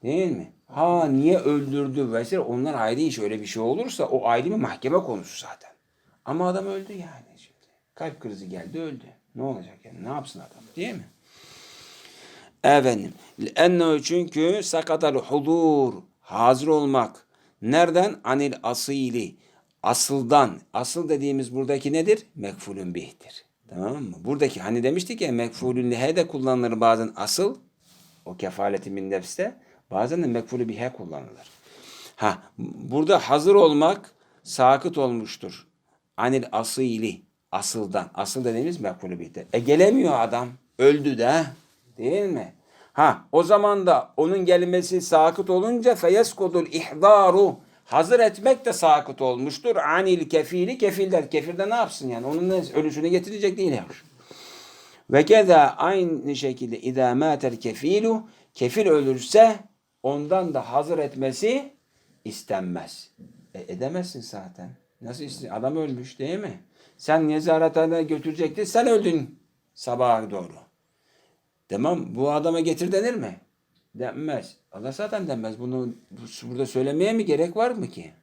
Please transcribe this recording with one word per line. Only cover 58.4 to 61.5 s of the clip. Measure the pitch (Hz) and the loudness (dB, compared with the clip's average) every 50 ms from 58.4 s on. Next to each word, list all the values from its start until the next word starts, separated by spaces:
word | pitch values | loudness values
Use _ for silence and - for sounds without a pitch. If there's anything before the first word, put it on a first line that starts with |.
| _ _ _ | _ _ _
Kefil | - 127 123 127 208 214 | -4 -4 -2 0 0 2
ölürse | 190 160 151 139 135 131 127 127 - - 208 226 226 214 208 - - _ _ _ _ _ _ _ | 4 4 4 4 2 -2 -2 -4 2 6 8 8 8 6 0 -10 -20 _ _ _ _ _ _ _
ondan | 131 139 143 147 151 175 190 180 170 151 | -4 -4 -4 -2 0 0 0 0 0 -4
da | 131 117 110 120 | -4 -6 -2 -2
hazır | 139 147 151 170 156 | -2 0 0 -2 -2
etmesi | 147 135 - 131 135 135 131 - 196 220 | -2 -4 -4 -4 -4 -4 -4 -2 -2 0